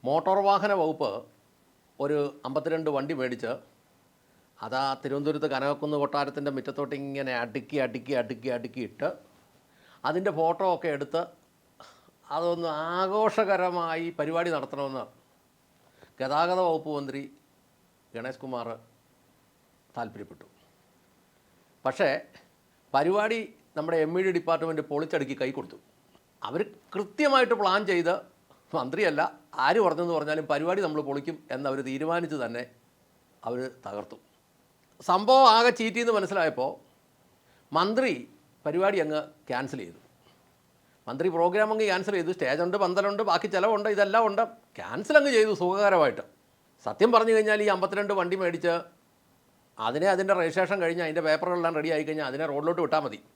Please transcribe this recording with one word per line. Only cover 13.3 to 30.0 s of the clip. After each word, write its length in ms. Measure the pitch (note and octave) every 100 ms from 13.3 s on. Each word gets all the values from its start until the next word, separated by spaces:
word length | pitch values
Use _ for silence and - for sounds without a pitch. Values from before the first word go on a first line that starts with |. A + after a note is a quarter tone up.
| G#3+ G3+ F#3+ F3+ F3 E3 D#3+ E3+ E3+
പരിപാടി 320 | D3+ E3 F3 D#3
നടത്തണമെന്ന് 480 | C3 C#3 C#3 C3+ A2+ _ _ _ _ _ _ _ _ _ - _
ഗതാഗത 380 | C3 D3 E3+ F#3 F3+
വകുപ്പ് 260 | D#3+ D#3 D3
മന്ത്രി 240 | C#3 C3+ C3+ - _ _ _ _ _ _ _
ഗണേഷ് 280 | A#2 B2 C3
കുമാർ 240 | C3+ B2+ A#2 A#2 - _ _ _ _ _ _ _ _ _ _ -
താല്പര്യപ്പെട്ടു. 500 | A#2 G#2 G2+ F2 - _ _ _ _ _ _ _ _ _ _ _ _ _ C3+
പക്ഷേ 240 | C3 E3+ C#3 - - _ _ _ _ _ C3+
പരിപാടി 460 | D#3 G3+ G#3+ A3+ A3 - _ -
നമ്മുടെ 220 | D#3 E3 D#3
എം 80 | F3+
ഇ 40 | F#3+
ഡി 60 | F3
ഡിപ്പാർട്ട്മെന്റ് 440 | E3 E3 E3 D#3+ D3+
പൊളിച്ചടുക്കി 440 | D3 D#3+ E3 C3+ C#3
കൈ 100 | C3 C#3
കൊടുത്തു. 200 | F#2 - _ _ _ _ _ _ G#2+
അവർ 120 | C#3+ G#3+ - _
കൃത്യമായിട്ട് 600 | F#3 G3+ - D4 C4+ B3 A#3
പ്ലാൻ 200 | G3 F#3+ G3+
ചെയ്ത് 240 | F3 E3+ F3+ - _ _ _ _
മന്ത്രിയല്ല 460 | D#3+ B2+ C3+ G3 D3 - - _ -
ആര് 160 | C3 G3
പറഞ്ഞെന്ന് 300 | F#3+ D#3+